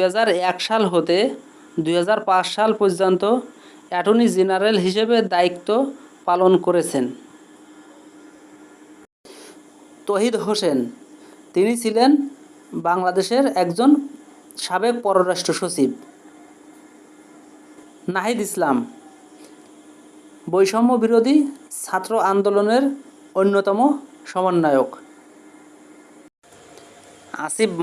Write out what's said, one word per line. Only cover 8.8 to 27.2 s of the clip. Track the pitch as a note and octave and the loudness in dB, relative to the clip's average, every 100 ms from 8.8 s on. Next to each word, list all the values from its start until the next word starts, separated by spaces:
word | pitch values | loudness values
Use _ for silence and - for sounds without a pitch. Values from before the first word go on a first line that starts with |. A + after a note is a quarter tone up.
| - - - _ - - - - - - - - - | -20 -20 -20 _ -20 -20 -20 -20 -20 -20 -20 -16 -4
তহিদ | G3+ A#3 A3+ F3 | 0 2 2 2
হোসেন, | G#3 F3+ C3+ A#2 - - - - - - | 0 0 0 -2 -8 -20 -20 -20 -20 -6
তিনি | - G3+ A#3 | 0 2 2
ছিলেন | A3+ G#3+ C4 D4 C#4 - - - - E3 E3+ | 0 2 4 4 2 -10 -20 -20 -14 -8 -2
বাংলাদেশের | F3+ F#3 F3+ F#3+ A#3+ C#4 F#3+ | 0 0 0 0 0 0 0
একজন | F3+ F3 C4 D4 - - - - - - | -2 2 2 2 0 -14 -20 -20 -20 -14
সাবেক | - F3+ A3+ A#3+ G#3 | -6 -2 -2 -2 0
পররাষ্ট্র | F#3+ F3+ F3 - D#3+ | 2 2 -2 -4 -4
সচিব। | F3+ E3+ C3 A#2+ - - - - - - - - - - - - - - - - - - - - - F#3 | -4 0 -2 -2 -14 -20 -20 -20 -20 -20 -20 -20 -20 -20 -20 -20 -20 -20 -20 -20 -20 -20 -20 -16 -8 -4
নাহিদ | G3+ A#3 G3+ | -2 -4 -4
ইসলাম | - D#3+ B2+ A#2 - - - - - - - - - - - - - - - - | -2 0 0 -4 -12 -20 -20 -20 -20 -20 -20 -20 -20 -20 -20 -20 -20 -20 -18 -4
বৈষম্য | F3+ F#3+ A3 A#3+ B3 | 2 2 4 2 2
বিরোধী | A3+ A#3 A3+ D4+ C#4 - - - | 2 2 4 2 2 -6 -18 -16
ছাত্র | - F#3+ F#3 A3 F#3+ | -6 -6 -2 -2 0
আন্দোলনের | G3 G3 G3+ G#3 A#3+ C#4 C#4 - - - F#3 | 2 2 2 2 2 0 -4 -14 -20 -10 0
অন্যতম | G3 G3+ G3 G3+ C4+ C#4+ - - - | 2 2 0 2 2 0 -6 -20 -10
সমন্বয়ক। | F#3 F#3 F3 D#3+ C3+ - - - - - - - - - - - - - - - _ _ - - - - - - - | -4 0 0 2 2 0 -6 -20 -20 -20 -20 -20 -20 -20 -20 -20 -20 -20 -20 -20 _ _ -20 -20 -20 -20 -20 -20 -20